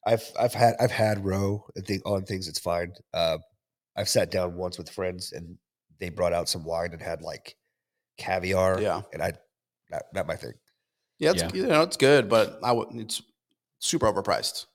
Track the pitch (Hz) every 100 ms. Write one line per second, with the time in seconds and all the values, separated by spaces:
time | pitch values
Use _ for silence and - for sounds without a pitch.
0 | - 113 - - 120 104 117 110 123 -
1 | 110 104 98 95 98 104 - - 92 98
2 | - 101 95 95 90 76 87 87 87 -
3 | _ - 82 80 - _ _ _ _ -
4 | 101 123 90 95 90 87 92 87 85 -
5 | 92 90 90 - 82 87 _ _ _ _
6 | 92 78 90 85 85 92 80 82 87 82
7 | 85 82 80 76 - - _ _ _ _
8 | _ - - 92 90 95 92 92 104 85
9 | 92 - 82 - _ _ _ _ _ 78
10 | - 98 78 80 65 - _ _ _ _
11 | _ _ 156 180 165 185 240 151 160 -
12 | 131 143 107 113 104 - 120 120 - 120
13 | 110 - - _ _ _ _ _ - 170
14 | 110 101 98 90 - - -